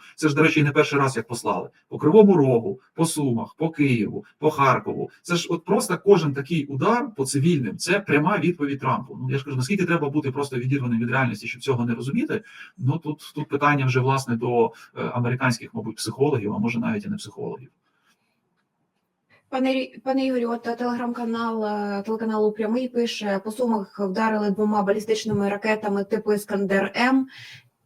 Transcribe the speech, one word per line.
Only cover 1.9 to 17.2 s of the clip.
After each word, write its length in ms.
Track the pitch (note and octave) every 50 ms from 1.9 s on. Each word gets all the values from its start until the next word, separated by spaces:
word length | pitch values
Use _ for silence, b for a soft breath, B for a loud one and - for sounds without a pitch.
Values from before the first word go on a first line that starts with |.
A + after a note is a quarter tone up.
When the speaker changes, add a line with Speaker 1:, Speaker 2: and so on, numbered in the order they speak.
| A#2+ A2+
Speaker 1:
Кривому 380 | - D3+ F3 A3 G#3 G3 F#3
Рогу, 440 | D#3 C#3 C3 A#2+ A#2 A#2 B2+ - - b b b
по 100 | D#3 E3
Сумах, 480 | D#3+ - D3+ C#3+ C3 A#2 A2+ A2+ - - -
по 120 | D#3 E3
Києву, 540 | - D3 C#3+ C3+ B2 A2+ G2 F2 - - b b b b
по 120 | D3 D#3
Харкову. 600 | D3+ - - - - - - - - - - - b b
Це 140 | b - F3
ж 100 | E3 - -
от 140 | E3+ E3 -
просто 340 | - G3 A#3 A3+ - F3+ - -
кожен 300 | G3 G3+ F3 D#3 C#3+ C3+
такий 320 | C#3 C3+ - F3 D#3 -
удар 480 | - C#3 C3 D#3+ G#3 A#3 A#3+ C#4+ A#3+ -
по 80 | - C3
цивільним, 520 | - - C#3 C3+ F3 F3 C#3 A#2+ G2+ -
це 240 | - - E3+ F#3 G3
пряма 380 | - - C#3 D3 D3+ - D#3 -
відповідь 420 | - F3 F3 - D3 C#3 C#3 C3+
Трампу. 380 | B2+ C3 C3 B2+ - - A2 A#2
Ну, 100 | B2+ C3
я 80 | C3+ C#3
ж 60 | -
кажу, 120 | D3 C3+
наскільки 280 | B2+ B2+ - G3 F#3 F3+
треба 260 | E3+ E3+ D#3 C#3+ C#3
бути 200 | C#3+ D3+ C#3 C#3
просто 260 | C3 C#3+ C#3+ - B2+
відірваним 440 | A#2+ B2 C3 C#3+ C3+ B2+ A#2+ A#2 A2+
від 100 | A#2+ A#2+
реальності, 360 | A#2+ C3 C3 A#2 G#2 - -
щоб 160 | - - -
цього 220 | - C#3 C3 A#2+ A#2+
не 100 | A#2+ A#2
розуміти, 480 | A#2 A#2+ C3+ D#3 A#3+ D#4 D4 - - B B B B B B B B
ну, 200 | B2+ C3 D3+ E3
тут, 340 | - D3+ D3 - - - -
тут 140 | D3+ C#3+ -
питання 380 | D3 C#3+ D3 D3 C#3+ C#3 C3
вже, 140 | B2+ B2+ C3
власне, 360 | B2 C3+ C3+ C3+ - A#2+ A#2
до, 300 | A2+ A#2+ B2 A#2+ A#2+ A2+
е, 360 | A2 - - - - - B2+
американських, 720 | A#2 A#2 A#2+ A#2+ A#2+ A#2+ B2+ B2+ - B2+ A#2 - - - -
мабуть, 220 | A2 G#2 A2 G#2+
психологів, 580 | - - A2 - - C#3 D3+ C#3 A2 G#2 - -
а 40 | G#3
може 200 | G#3+ A#3 A3+ A3+
навіть 260 | A3+ A3+ A2 - G3+
і 40 | -
не 80 | -
психологів. 520 | -